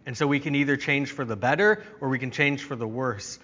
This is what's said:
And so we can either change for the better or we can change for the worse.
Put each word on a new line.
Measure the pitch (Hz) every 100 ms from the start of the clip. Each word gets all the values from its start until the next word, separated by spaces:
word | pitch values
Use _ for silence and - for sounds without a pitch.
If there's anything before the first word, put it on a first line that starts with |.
| 139
And | 117
so | 147
we | 143
can | 151 143
either | 143 139
change | 151 139 135
for | -
the | 120 107
better | 120 151 208 208 - -
or | 135
we | 131
can | 131
change | - 143 139
for | - 123
the | 113
worse. | 117 131 104 - -